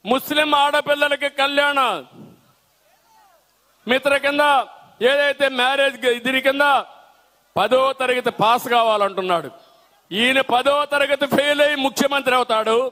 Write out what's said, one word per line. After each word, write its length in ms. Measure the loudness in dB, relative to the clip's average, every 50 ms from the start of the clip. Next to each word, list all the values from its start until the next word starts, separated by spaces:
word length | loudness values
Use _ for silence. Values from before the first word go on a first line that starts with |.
| _
ముస్లిం 440 | -2 -2 -2 -2 -2 -2 -2 0 2 2
ఆడపిల్లలకి 720 | 2 2 2 0 -2 0 0 -2 0 0 -2 -2 -2 -4 -6
కళ్యాణ 500 | -2 -2 -2 0 0 0 0 0 0 0 0 0 -2 -6 -8 -14 -20 -20 -20 -20 -20 _ _ _ _ _ _ _ _ _ _ _ _ _ _ _ _ _ _ _ _ _ _ _ _ _ _ _ _ _ _
మిత్ర 300 | -2 -2 0 0 0 -2
కింద 260 | 0 0 -2 0 2 2 2 2 2 0 -4 -12 -20 -20 -20 _ _ 0 0
ఏదైతే 380 | 2 2 0 0 0 0 -2 -2
marriage 480 | 0 0 0 0 0 0 0 -2 -2 -2
కి-, 180 | -2 -2 -2 0 -2
దీని 160 | -2 -2 0 0
కింద 180 | 0 0 2 2 2 2 0 -2 -4 -18 -20 -20 _ _ _ _ _ _ _ _ _ _
పదో 240 | -2 0 2 2 2 2 0 -2 -2
తరగతి 300 | -2 -2 -2 0 -2 -4 -2 0
pass 240 | 2 2 2 2 0 0 2
కావాలంటున్నాడు. 760 | 2 2 2 2 2 0 -2 -2 -4 -2 -2 -2 -2 -2 -8 -16 -20 -20 _ _ _ _ _ _ _ _ _
ఈయన 300 | -4 0 0 2 2 0
పదో 360 | 0 2 0 0 2 2 0 0 -2 -2 -2
తరగతి 340 | -2 0 0 0 -2 -2 -2 0
fail 260 | 0 0 0 2 2
అయి 140 | 2 0 0
ముఖ్యమంత్రి 600 | -2 -4 -4 -2 -2 -2 -2 -2 -2 -2 0 0 0
అవుతాడు 380 | 0 0 -2 -2 0 0 0 0 -2 -4